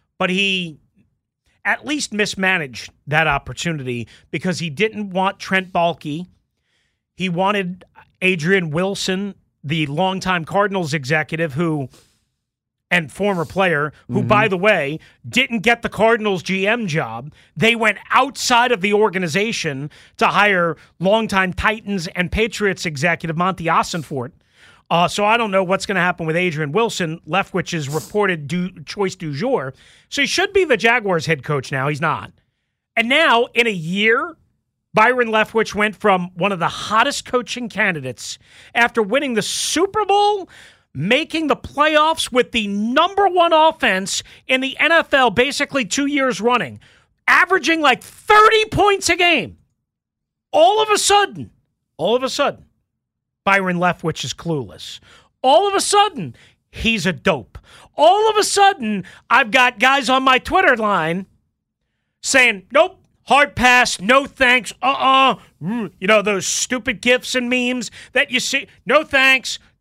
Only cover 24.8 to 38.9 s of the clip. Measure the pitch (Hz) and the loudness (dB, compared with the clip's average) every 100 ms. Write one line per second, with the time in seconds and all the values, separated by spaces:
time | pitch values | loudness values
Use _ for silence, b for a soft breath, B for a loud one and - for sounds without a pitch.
24.8 | b 170 175 - 208 233 220 190 180 190 | b 0 0 0 0 2 2 0 0 -2
25.8 | - 190 175 175 160 165 185 151 147 175 | -2 -2 0 -2 -2 -2 -2 -2 -2 -2
26.8 | 226 - 170 165 156 180 190 185 147 170 | -2 -2 -6 -8 -4 -4 -2 -6 -6 -6
27.8 | 135 156 - 208 196 170 143 180 180 180 | -4 -6 -4 -2 0 -2 -4 -6 -6 -10
28.8 | 147 208 190 185 160 139 240 226 135 - | -12 -6 -4 -6 -10 -6 -4 -4 -4 -12
29.8 | b b b - 269 - 392 392 339 226 | b b b -4 -2 -2 0 0 2 2
30.8 | 226 240 202 165 147 156 139 143 - 135 | 2 0 0 -2 -2 -4 -4 -6 -4 -4
31.8 | 135 147 160 120 - _ _ _ _ _ | -4 -2 -4 -4 -8 _ _ _ _ _
32.8 | _ - 226 285 320 233 262 233 233 185 | _ -4 0 2 4 2 2 0 0 -2
33.8 | 160 190 220 247 330 - _ _ _ _ | -4 -2 2 0 -2 -10 _ _ _ _
34.8 | _ - 226 254 226 214 208 226 214 196 | _ 2 2 2 0 0 0 -2 -2 -2
35.8 | 208 - 208 185 180 - 196 185 160 - | -2 0 2 2 0 -4 -4 -2 -4 -4
36.8 | - 214 269 - - 247 - 247 233 190 | -2 2 2 -2 -4 -4 -4 -8 -8 -4
37.8 | 208 160 127 117 - - B B B 240 | -2 -4 -8 -12 -14 -16 B B B 0
38.8 | 240 | 0